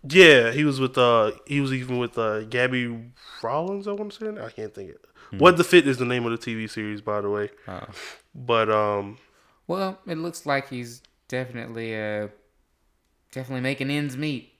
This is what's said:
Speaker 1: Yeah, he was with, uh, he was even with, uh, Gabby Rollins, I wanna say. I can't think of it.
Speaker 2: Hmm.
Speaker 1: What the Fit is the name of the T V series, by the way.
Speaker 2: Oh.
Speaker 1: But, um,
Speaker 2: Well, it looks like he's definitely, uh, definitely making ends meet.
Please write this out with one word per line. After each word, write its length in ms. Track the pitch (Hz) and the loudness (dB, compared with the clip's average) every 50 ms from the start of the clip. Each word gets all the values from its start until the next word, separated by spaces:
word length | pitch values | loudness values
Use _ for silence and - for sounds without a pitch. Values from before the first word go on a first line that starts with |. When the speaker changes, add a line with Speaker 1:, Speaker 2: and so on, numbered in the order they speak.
| - 135 | -8 4
Speaker 1:
Yeah, 420 | 147 185 185 160 143 127 117 113 | 8 10 10 12 10 10 8 4
he 140 | 120 143 151 | 0 0 0
was 160 | 147 135 131 | 0 0 0
with, 160 | 131 127 131 131 | -2 0 4 4
uh, 340 | 123 120 117 113 107 107 104 - - | 4 6 6 4 4 2 -2 -6 -10
he 140 | - 143 143 | -4 -2 -2
was 120 | 139 131 | -2 -2
even 260 | 131 131 127 127 127 123 | -4 -6 -4 -4 -4 -4
with, 200 | 123 117 - 120 | -4 -4 -4 -4
uh, 240 | 113 110 107 107 110 | -2 -2 -2 -4 -6
Gabby 680 | 110 120 123 127 127 127 127 123 120 117 113 117 120 123 _ - - - - | -4 0 0 0 0 0 -2 -4 -4 -8 -10 -14 -18 -20 _ -20 -20 -16 -10
Rollins, 440 | - 113 131 151 170 185 202 202 196 | -8 -4 -4 -4 -4 -4 -6 -8 -8
I 60 | 208 | -8
wanna 180 | 202 202 214 208 | -8 -8 -8 -10
say. 180 | 202 - 220 214 | -10 -10 -10 -10
I 220 | 214 208 113 - | -10 -10 -14 -14
can't 240 | - - 110 104 - | -12 -12 -12 -12 -12
think 160 | 104 98 85 | -14 -16 -16
of 40 | - | -18
it. 80 | - - _ _ - - - | -20 -20 _ _ -20 -18 -14
Speaker 2:
Hmm. 80 | - 98 | 0 6
Speaker 1:
What 180 | 147 180 180 165 | 6 6 6 6
the 60 | 175 | 2
Fit 220 | - 180 175 151 | 6 6 6 6
is 120 | 143 131 123 | 6 0 0
the 60 | 127 | -2
name 180 | 120 123 123 117 | -2 -2 -2 -2
of 80 | 117 | -2
the 60 | 117 117 | -4 -4
T 160 | - 120 113 | -6 -8 -8
V 120 | 110 110 | -8 -8
series, 340 | 107 - 113 107 104 104 101 | -8 -8 -8 -8 -8 -8 -8
by 200 | - 110 104 104 | -6 -4 -4 -2
the 100 | 101 101 | -2 -2
way. 200 | 104 104 104 104 - - - - | -2 -2 -4 -6 -10 -18 -16 -14
Speaker 2:
Oh. 180 | 95 - - - 95 - - - - - _ _ _ | -14 -14 -14 -16 -16 -18 -18 -18 -18 -20 _ _ _
Speaker 1:
But, 340 | 131 127 120 117 113 110 107 | -12 -2 0 2 2 4 4
um, 480 | 107 107 107 104 104 101 101 101 110 117 _ _ _ _ _ _ _ _ _ | 2 2 2 2 0 -2 -4 -8 -14 -18 _ _ _ _ _ _ _ _ _
Speaker 2:
Well, 320 | - 170 190 196 190 190 - _ | -8 -4 -4 -4 -6 -6 -10 _
it 120 | 196 170 160 | -10 -8 -8
looks 260 | 165 175 165 - - | -8 -10 -10 -8 -2
like 220 | 151 139 139 135 - | -2 -2 -2 -2 -6
he's 320 | 131 123 120 117 120 - _ _ _ _ _ _ | -10 -10 -10 -12 -16 -20 _ _ _ _ _ _
definitely, 680 | 127 127 127 123 123 117 117 117 113 117 113 113 110 | -6 -6 -6 -8 -10 -12 -12 -12 -10 -10 -8 -8 -6
uh, 340 | 110 107 107 107 104 107 104 - _ _ _ _ _ _ _ _ _ _ _ _ _ _ _ _ _ _ _ | -6 -6 -6 -6 -6 -6 -8 -12 _ _ _ _ _ _ _ _ _ _ _ _ _ _ _ _ _ _ _
definitely 300 | - 127 131 123 135 127 | -12 -12 -10 -8 -8 -4
making 280 | 127 131 139 139 131 135 | -4 -4 -4 -4 -4 -4
ends 260 | 143 147 147 143 127 | -2 -4 -4 -4 -6
meet. 360 | 131 151 156 143 117 - _ _ _ | -6 -6 -6 -6 -8 -10 _ _ _